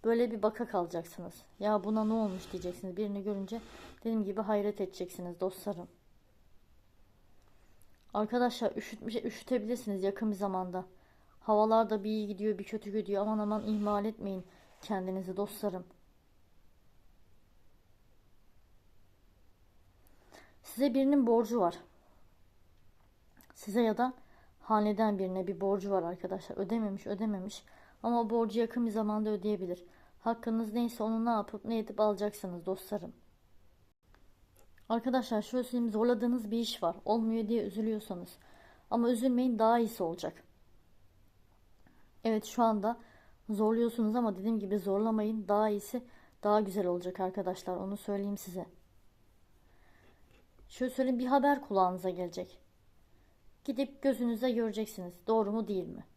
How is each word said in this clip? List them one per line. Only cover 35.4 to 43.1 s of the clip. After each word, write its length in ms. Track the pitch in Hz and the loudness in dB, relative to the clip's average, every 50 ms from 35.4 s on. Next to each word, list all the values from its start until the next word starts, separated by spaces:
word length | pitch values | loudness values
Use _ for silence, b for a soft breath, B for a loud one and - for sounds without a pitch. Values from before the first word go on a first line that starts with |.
şöyle 220 | 208 - - 254 247 | -2 0 -2 -2 -2
söyleyeyim, 260 | 247 247 247 240 226 | 0 -2 0 0 0
zorladığınız 600 | 208 214 226 240 247 214 233 240 247 247 214 208 | 2 2 4 4 4 2 2 0 0 0 -2 -2
bir 80 | 226 233 | -2 -2
iş 240 | 233 214 - - | -2 -2 -4 0
var. 140 | - 170 170 - - | -2 -2 -2 -2 0
Olmuyor 440 | - 214 233 220 220 226 233 220 202 | 0 2 2 2 0 0 0 0 0
diye 140 | 233 226 | 0 0
üzülüyorsanız. 760 | - 202 180 214 214 220 220 214 214 - 190 175 180 - - - B B B B B B B B B B | 0 -2 -4 -2 -2 -2 -2 -2 -4 -8 -10 -10 -10 -14 -16 -20 B B B B B B B B B B
Ama 200 | 220 233 233 233 | 0 2 4 2
üzülmeyin, 480 | 254 220 247 269 247 240 254 254 233 214 | 2 4 2 2 4 4 2 2 2 4
daha 200 | 220 220 233 240 | 6 6 6 6
iyisi 240 | 233 214 - - | 4 2 0 -2
olacak. 420 | 190 165 170 175 - - - - - - - _ - - - - _ _ - - - - _ - - - _ _ - - - _ _ _ - _ b b b b b b b - - | -2 -2 -2 -4 -6 -8 -8 -10 -20 -20 -20 _ -20 -20 -20 -20 _ _ -20 -20 -20 -20 _ -20 -20 -20 _ _ -20 -20 -20 _ _ _ -20 _ b b b b b b b -4 0
Evet, 200 | 226 220 214 214 | 2 2 2 0
şu 180 | - - - | -2 2 4
anda 340 | 233 226 214 208 190 220 240 240 B B | 4 4 4 4 0 0 -2 -2 B B